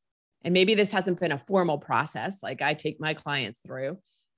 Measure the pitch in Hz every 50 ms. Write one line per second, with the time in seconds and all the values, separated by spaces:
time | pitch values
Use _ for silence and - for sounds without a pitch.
0 | _ _ _ _ _ _ _ _ - 165 180 185 190 190 226 202 208 196 214 196
1 | 180 196 175 175 185 165 143 135 - - 196 190 175 156 151 143 - - 127 113
2 | 147 156 - 117 117 190 202 - - 110 131 120 143 143 156 151 - 151 156 -
3 | 156 156 156 - - 147 143 139 123 101 117 - - - 131 131 135 139 175 -
4 | _ _ _ _ _ _ _